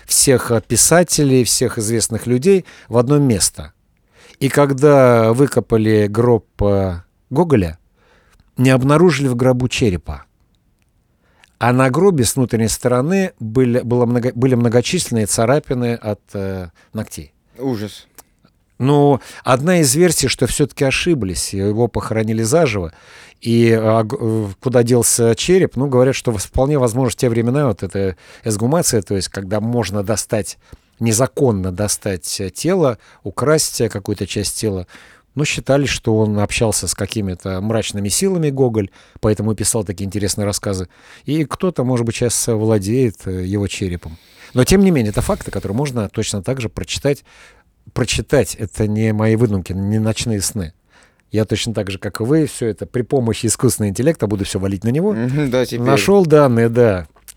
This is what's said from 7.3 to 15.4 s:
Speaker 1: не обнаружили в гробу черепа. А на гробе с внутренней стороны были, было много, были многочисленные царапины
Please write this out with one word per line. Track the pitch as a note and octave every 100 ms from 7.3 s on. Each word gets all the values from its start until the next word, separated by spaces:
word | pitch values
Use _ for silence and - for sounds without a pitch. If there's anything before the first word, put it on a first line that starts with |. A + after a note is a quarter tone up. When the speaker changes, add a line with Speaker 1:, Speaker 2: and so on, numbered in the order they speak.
| C3 F3 C3 F2 D#2 _ _ _ _ _ _ _ -
Speaker 1:
не | B2+
обнаружили | C3 C3 D3+ F3+ C#3 C#3
в | A#2+
гробу | B2+ B2+ B2
черепа. | - B2 F2 - D2 - _ _ _ _ _ _ _ _ _ _ _ _ -
А | A#2
на | B2 C3
гробе | C3 G3 E3 A2+
с | -
внутренней | B2 A2+ A2
стороны | - B2+ B2 C#3 G3 F#3+ -
были, | A2 A2+ B2+ A#2+
было | A#2 B2 A#2+
много, | A#2+ A#2+ A#2
были | C3 B2
многочисленные | A#2+ A#2+ A#2+ F#3 - A#2 G#2
царапины | -